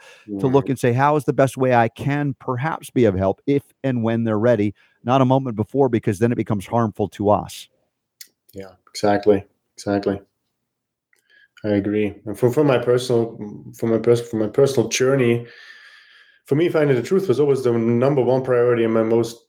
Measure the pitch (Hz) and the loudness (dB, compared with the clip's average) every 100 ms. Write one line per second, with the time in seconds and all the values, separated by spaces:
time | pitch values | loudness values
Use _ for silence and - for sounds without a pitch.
0 | - - - 101 131 135 135 127 127 120 | -20 -20 -12 -4 2 2 2 0 0 2
1 | 143 151 139 135 135 - 127 120 113 - | 2 2 -2 0 0 2 2 4 2 0
2 | 139 143 143 - - 123 156 - - 131 | -4 -2 -4 -6 -6 -6 -4 -8 -6 2
3 | 113 92 95 - - 143 - _ 135 123 | 2 2 -2 -2 -2 -4 -4 _ -6 -4
4 | 110 117 113 107 117 117 104 - _ _ | -2 -2 -2 0 2 2 0 -4 _ _
5 | 113 131 127 135 131 104 - 131 135 113 | -2 2 2 2 -2 -6 -4 0 0 0
6 | 117 90 117 117 110 107 - 117 113 - | -2 -2 -2 -2 -4 -6 -4 -2 -2 -2
7 | 101 - 101 98 80 - - _ _ _ | -6 -2 0 0 0 -14 -20 _ _ _
8 | _ _ - _ _ 98 95 _ _ - | _ _ -20 _ _ -18 -18 _ _ -4
9 | 104 104 107 98 - _ _ - 104 101 | 0 0 2 2 0 _ _ -14 -4 -4
10 | 101 98 _ _ _ _ _ _ _ _ | -2 -6 _ _ _ _ _ _ _ _
11 | _ _ _ _ _ _ 107 101 101 107 | _ _ _ _ _ _ -2 -2 0 -2
12 | 104 - - 101 123 127 147 123 123 123 | -2 -6 -14 -2 0 2 2 2 2 0
13 | 123 117 113 - 104 - - - 117 110 | 0 -2 -2 -6 -14 -16 -18 -6 -2 0
14 | 117 117 - 110 107 - 139 - 110 - | 2 2 0 -4 -2 2 2 2 -2 0
15 | 131 135 120 117 120 - - - - - | 0 2 2 0 -4 -20 -20 -20 -20 -20
16 | _ - _ _ - 139 170 160 147 123 | _ -20 _ _ -4 0 0 2 2 2
17 | 110 190 - 120 147 127 120 117 113 120 | 2 -2 0 0 2 2 0 0 0 2
18 | 131 147 120 131 131 123 120 120 113 113 | 2 2 0 0 0 0 2 2 2 0
19 | 110 113 113 - | 2 0 0 -6